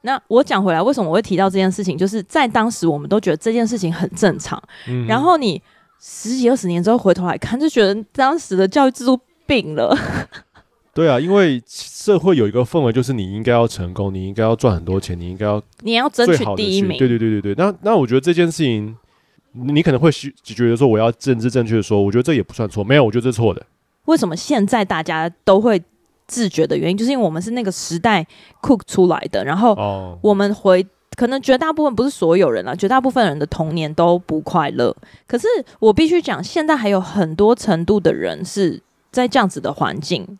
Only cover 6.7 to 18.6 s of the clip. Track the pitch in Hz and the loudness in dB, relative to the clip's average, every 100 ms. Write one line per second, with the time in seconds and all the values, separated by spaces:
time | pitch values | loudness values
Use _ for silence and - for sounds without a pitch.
6.7 | 170 175 240 190 180 180 - - 240 311 | -2 2 2 2 2 0 -4 -6 -2 0
7.7 | 254 196 208 220 - 262 320 - 185 190 | 2 2 0 -8 -2 0 0 -2 0 2
8.7 | 294 262 254 247 254 _ _ - 269 156 | 2 2 2 0 0 _ _ -2 -2 -2
9.7 | 156 113 - - - - - _ _ _ | -2 0 0 -2 -8 -10 -16 _ _ _
10.7 | _ _ - 165 127 165 202 180 127 - | _ _ 0 2 2 2 2 2 0 -6
11.7 | - - - - 190 165 160 104 110 123 | -18 -16 -8 2 2 4 4 2 2 0
12.7 | 170 131 117 120 127 92 101 113 120 117 | 0 2 0 0 -2 -4 -4 0 2 2
13.7 | - 87 90 98 95 95 98 110 113 123 | -2 -8 -4 -6 -4 -6 -2 0 2 2
14.7 | 87 85 95 - 87 87 92 104 104 - | 0 -2 -4 -4 -10 -10 -6 -2 -4 -6
15.7 | _ 214 233 277 - 240 160 214 196 202 | _ -2 0 0 0 2 2 0 -2 -2
16.7 | 190 196 - 131 117 113 107 101 101 190 | 0 -2 0 0 2 0 -2 -2 0 -2
17.7 | 190 208 220 131 127 143 170 170 160 | -2 0 2 2 0 2 2 0 0